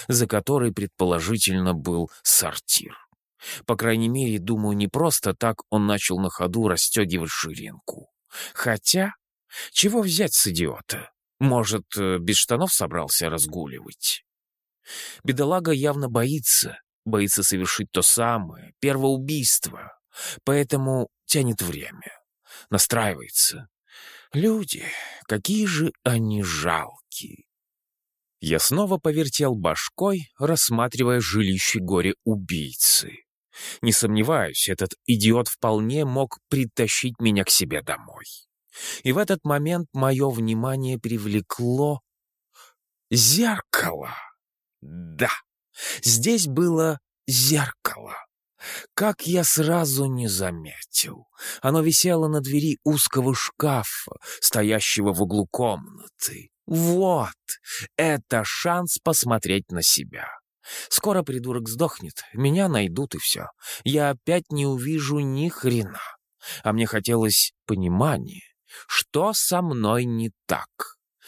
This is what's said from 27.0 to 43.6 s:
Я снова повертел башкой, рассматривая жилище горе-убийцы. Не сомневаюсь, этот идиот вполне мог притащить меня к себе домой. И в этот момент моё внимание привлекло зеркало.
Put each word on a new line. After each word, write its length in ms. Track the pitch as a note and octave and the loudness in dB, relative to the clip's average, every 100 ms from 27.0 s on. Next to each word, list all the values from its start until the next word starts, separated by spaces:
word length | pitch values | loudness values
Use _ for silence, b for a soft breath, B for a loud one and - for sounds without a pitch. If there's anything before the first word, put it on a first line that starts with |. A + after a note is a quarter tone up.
| - - - - _ _ _ _ _ _ _ _ _ - | -16 -14 -14 -16 _ _ _ _ _ _ _ _ _ -8
Я 180 | D#2 D#2+ | 0 2
снова 400 | - D3+ G3+ F#3 | 2 2 2 0
повертел 560 | D#3+ D3+ C#3+ - C#3+ | 0 0 0 0 0
башкой, 800 | A2+ E2+ - - - G3 F#3+ C#3+ - | 2 0 -2 -4 -2 -2 -2 -6 -4
рассматривая 840 | D3 E3 - A#2 A#2+ B2 B2 B2 | 0 2 2 2 0 0 2 2
жилище 580 | G2 G#2 G2 F#2+ - A2 | 2 2 2 2 0 -2
горе-убийцы. 1400 | F2+ F#2 F2+ - A2+ G#2+ F#2 F2 C#2 - - - - - _ _ _ B B B | 0 2 2 0 -2 -2 -2 -4 -4 0 2 2 0 -12 _ _ _ B B B
Не 100 | A#2 | 2
сомневаюсь, 760 | - A2+ G#2+ A2 D#3 E2+ - - | 2 2 2 2 2 0 -2 -2
этот 260 | F#2 F#2+ - - | -2 -4 -4 0
идиот 420 | A2+ G#2+ A#2 A#2+ | 4 4 4 2
вполне 560 | - A#2 G#2+ A2 C#3+ | -2 0 0 0 -2
мог 340 | C#3+ C3 C3 - - | 0 0 -2 -6 -4
притащить 720 | C3+ A#2+ - A2+ - B2+ A#2 | -2 -2 -2 0 0 -2 0
меня 240 | A2+ G2+ | 2 2
к 60 | F#2+ | 2
себе 320 | - E2 D2+ | 2 0 -4
домой. 420 | - D#2+ - - - - _ _ _ B B B | -6 -8 -10 -20 -20 -20 _ _ _ B B B
И 100 | C3 | 0
в 60 | D3 | 2
этот 260 | G#3 F#3 | 2 0
момент 440 | D3+ C#3+ D3 F3 D#3+ | 0 0 0 -2 -4
моё 380 | C#3 C3 C3 C#3 | 0 2 4 2
внимание 680 | A#2 A2+ A2 B2+ C3+ C3 B2+ | 0 0 0 -2 -2 -2 -4
привлекло 1040 | A2+ A2+ G#2+ G#2 F#2+ - A#2+ B2+ D3 C#3+ _ _ _ _ _ B B B _ _ - | -4 -4 0 -2 -2 -4 0 2 0 -2 _ _ _ _ _ B B B _ _ -2
зеркало. 1040 | A#2 A2+ E3 A#3 G3+ | 2 4 4 2 0